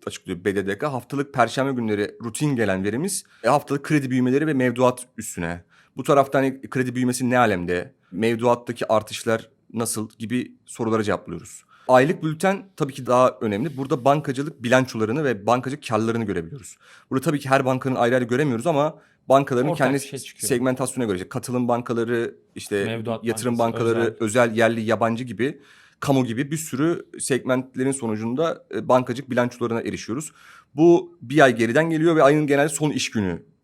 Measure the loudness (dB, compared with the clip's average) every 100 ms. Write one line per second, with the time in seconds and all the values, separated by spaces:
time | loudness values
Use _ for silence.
0 | -12 -12 -8 -4 -2 -2 -2 -4 -4 -6
1 | -6 -6 -4 2 2 2 -2 -2 -2 0
2 | -2 -6 -10 -4 -2 0 0 0 -2 -2
3 | -4 -6 -10 _ 0 0 0 -6 0 0
4 | 0 0 2 2 2 2 0 4 2 2
5 | -6 -16 -12 -8 -6 -8 -12 _ _ -6
6 | 2 4 4 2 0 -2 -6 -4 -2 -2
7 | -2 0 0 2 4 2 -2 -4 -4 -12
8 | _ -2 -2 2 2 2 -2 -8 -2 0
9 | -2 -6 -4 -4 -4 _ _ -6 -4 -4
10 | -8 -10 -6 -6 -6 -12 _ -6 -2 0
11 | 0 -2 -4 -14 -14 -20 _ _ 4 6
12 | 6 2 -4 -2 0 -2 -6 -8 -6 -6
13 | 0 4 4 2 -2 -2 -4 -6 -4 0
14 | 2 2 0 -4 -6 -8 2 2 2 -2
15 | -2 -2 -2 -2 0 0 0 -10 -4 -2
16 | 0 -2 -2 -4 -6 -12 -18 -20 _ -20
17 | _ -2 0 -2 2 2 2 0 -2 0
18 | 2 2 2 0 0 0 0 0 0 -4
19 | _ _ 2 4 4 0 0 0 0 0
20 | -4 -12 -14 -10 -2 0 0 -2 -4 -2
21 | -2 -2 -4 -8 -6 -4 0 -2 -2 -4
22 | -2 -2 -4 -8 _ -16 -6 -2 -2 -4
23 | -6 -4 -4 -4 -2 0 0 0 0 0
24 | 0 -2 0 2 2 4 2 2 0 0
25 | 0 -2 -6 -4 -4 -4 -16 -20 _ _
26 | 0 2 2 -2 -6 -6 -6 -2 -2 -2
27 | -8 -12 -2 -2 0 -2 -2 -4 -4 -2
28 | -4 -4 -4 -2 -2 -4 -8 -8 2 2
29 | 2 -4 -4 -2 -2 -2 -4 -4 -4 -8
30 | -8 -8 -10 -16 -20 -20 _ 4 6 6
31 | 2 -12 -2 6 6 6 2 2 2 2
32 | 4 6 6 6 4 2 2 0 -2 -2
33 | -2 -2 -2 -2 -8 _